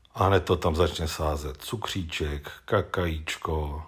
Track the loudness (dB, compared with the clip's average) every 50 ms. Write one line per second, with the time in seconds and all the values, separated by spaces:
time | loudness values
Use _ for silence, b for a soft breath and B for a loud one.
0 | _ _ 0 2 4 6 6 6 6 4 2 4 4 2 4 4 4 4 2 0
1 | -4 -2 -2 0 0 0 0 -2 -4 -6 -8 -10 -8 -8 -6 -6 -6 -4 -4 -6
2 | -6 -4 -4 -4 -4 -4 -4 -6 -8 -12 -14 -14 -4 0 0 0 0 0 -2 0
3 | 0 0 -2 -4 -4 -6 -6 -6 -4 -2 -2 -2 -2 -4 -6 -8 -10